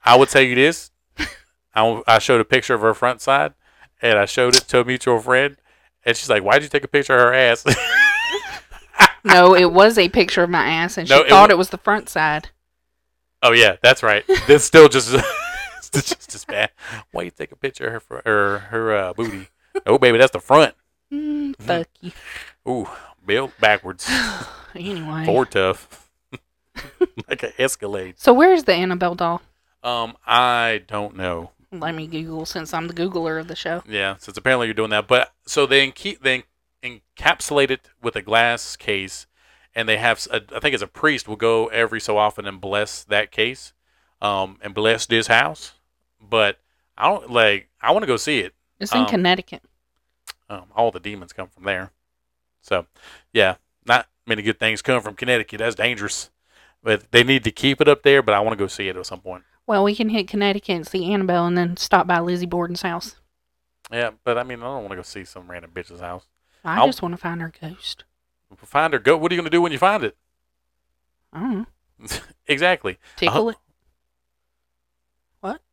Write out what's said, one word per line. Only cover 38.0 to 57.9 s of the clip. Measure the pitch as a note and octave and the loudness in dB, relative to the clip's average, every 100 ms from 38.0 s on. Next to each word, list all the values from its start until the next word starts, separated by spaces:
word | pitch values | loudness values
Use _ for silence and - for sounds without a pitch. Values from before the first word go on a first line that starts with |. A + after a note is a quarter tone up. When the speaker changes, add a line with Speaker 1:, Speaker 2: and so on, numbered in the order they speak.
Speaker 1:
with | A#2 A2+ | -10 -10
a | |
glass | F#2+ A2+ A#2 A#2+ - - | -2 0 0 -2 -10 -14
case, | - G2 F#2+ - - _ _ _ _ | -8 -8 -8 -16 -20 _ _ _ _
and | A#2 A2 | -8 -4
they | G#2+ | -2
have, | A#2 A2 | 0 -2
s-, | - | -6
a, | A#2 - | -8 -8
I | A2 | -6
think | D3 | -4
it's | B2+ | -4
a | G2 | -8
priest | - D#3 C3 - | -4 -4 -4 -8
will | G#2+ | -4
go | A2+ A2+ A2+ | -2 -2 -2
every | A2+ A2+ A2 | -2 -4 -4
so | - G#2 | -4 0
often | G#2+ - G2+ | 0 -4 -14
and | G2 | -14
bless | G2 G#2 G#2 - - | -8 -6 -6 -10 -4
that | G#2 G#2+ | -4 -4
case, | - A2+ C3 - _ _ _ _ _ | -4 -4 -6 -20 _ _ _ _ _
um, | G#2 G2 F#2+ G2 | -6 -4 -6 -10
and | G#2 | -12
bless | G2+ A2 A2+ - | -4 -2 -2 -2
this | A#2 A2 | -4 2
house. | A2+ D3 D#3 - _ _ _ _ _ | 0 0 -6 -20 _ _ _ _ _
But | G#2 A2+ G2+ - _ _ _ - | _ 0 0 -2 _ _ _ -4
I | C#3 | -2
don't, | G3+ - | -2 -4
like, | A#2+ A2 G2+ - _ | 2 2 2 -6 _
I | A2+ | -2
wanna | F#3 F#3+ | 0 0
go | A#2 | -4
see | - C#3+ | -2 -4
it. | F#2+ _ _ _ | -6 _ _ _
Speaker 2:
It's | G3+ | -4
in | A3 | -2
Speaker 1:
Um, | A#3 | -2
Speaker 2:
Connecticut. | G#3+ F3+ F#3 - - _ _ _ _ _ _ - - _ | -2 -2 -2 -6 -20 _ _ _ _ _ _ -20 -20 _
Speaker 1:
um, | G2+ F2 G#2+ | -20 -12 -2
all | A#2 | -2
the | F#2 | -2
demons | F#2+ G2+ F2 | -12 -14 -16
come | - F#2 | -16 -18
from | _ | _
there. | F#2+ F#2 F#2+ _ _ _ _ _ _ _ | -6 -6 -8 _ _ _ _ _ _ _
So, | - F#2+ - _ - - _ | -6 -6 -6 _ -20 -20 _
yeah, | A2 F#2+ F#2 _ _ - | 0 0 -2 _ _ -2
not | B2 - _ - | -2 -2 _ -8
many | G#2+ | -6
good | G#2 A2 | -4 -4
things | A2 A2 | -4 -4
come | - B2+ | -2 -4
from | G#2+ G2 | -4 -10
Connecticut. | B2 A#2+ G#2+ G#2+ | -4 -2 -4 -6
That's | A2+ G#2 | -8 -4
dangerous. | A#2 A#2 G2+ - - _ _ _ _ _ | -4 -4 -10 -10 -14 _ _ _ _ _
But | - G#2+ _ | -4 -4 _
they | A#2 | 2
need | A#2+ C3+ | 2 0
to | A2+ | -2
keep | - C#3 C3+ | -4 -4 2
it | |
up | D3 | 2